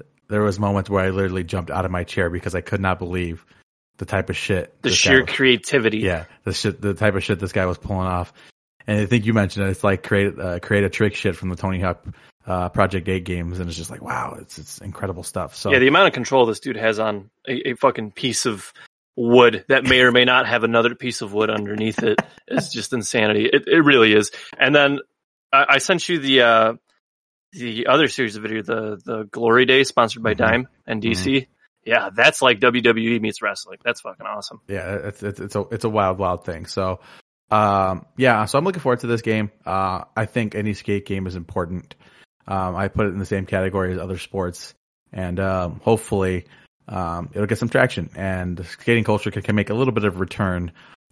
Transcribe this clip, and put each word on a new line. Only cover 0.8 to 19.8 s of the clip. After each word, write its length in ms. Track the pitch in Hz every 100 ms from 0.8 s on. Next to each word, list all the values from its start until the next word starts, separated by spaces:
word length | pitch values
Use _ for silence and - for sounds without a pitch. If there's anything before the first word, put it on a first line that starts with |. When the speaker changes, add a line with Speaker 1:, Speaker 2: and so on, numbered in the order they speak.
| 92
Speaker 1:
where 140 | 98
I 60 | 95
literally 340 | 95 95 92
jumped 280 | 85 95 82
out 140 | 80 92
of 60 |
my 120 | 87
chair 260 | 87 - 85
because 240 | 87 - 90
I 60 |
could 200 | - 98
not 180 | 95 90
believe 440 | 87 90 87 82 _ _ _ _ _ _
the 80 | 98
type 240 | 98 92
of 60 | 90
shit 420 | - 92 - _
Speaker 2:
The 80 | 147
Speaker 1:
this 140 | 175
guy 80 | -
Speaker 2:
sheer 100 | 135 127
Speaker 1:
was 80 | -
Speaker 2:
creativity. 640 | 131 120 - 139 110 110
Speaker 1:
Yeah, 260 | 101 82 85 _
the 100 | 101
shit, 280 | 87 104 -
the 120 | 101
type 220 | 95 107 95
of 80 |
shit 160 | - 90
this 120 | 95
guy 140 | 101 92
was 120 | 90
pulling 300 | - 95 92
off. 240 | 90 87 _ - _ _ _ -
And 120 | 107
I 60 | 101
think 200 | 120 107
you 60 |
mentioned 340 | 110 95 101 98
it. 20 |
It's 140 | 95
like 180 | 101 92
create, 380 | - 101 98 67
uh, 180 | 90 87
create 240 | - 101
a 60 | 98
trick 240 | - 104 -
shit 200 | 101 85
from 140 | 92
the 60 | 90
Tony 240 | 95 92
Hawk, 240 | 92 87 - - _ _ -
uh, 220 | 92 87
Project 380 | - - 92 82
eight 180 | 95 87
games, 340 | 87 87 90
and 100 | 87
it's 80 | 82
just 140 | 82
like, 100 | -
wow, 360 | - - - 73
it's, 160 | - -
it's 220 | 73 -
incredible 420 | 98 - 95 87
stuff. 340 | 85 98 78 -
So 160 | 101
Speaker 2:
Yeah, 60 | 127
the 80 | 131
amount 200 | 165 185
of 60 |
control 340 | 131 117 135 117
this 120 | 104
dude 180 | 131 110
has 200 | 110 107
on 300 | 110 104 101 _ -
a, 220 | 127 -
a 60 | 120
fucking 360 | 135 - 107
piece 340 | - 131 110 123
of 260 | 101 - - - _ _ -
wood 500 | 117 123 120 117 -
that 160 | 135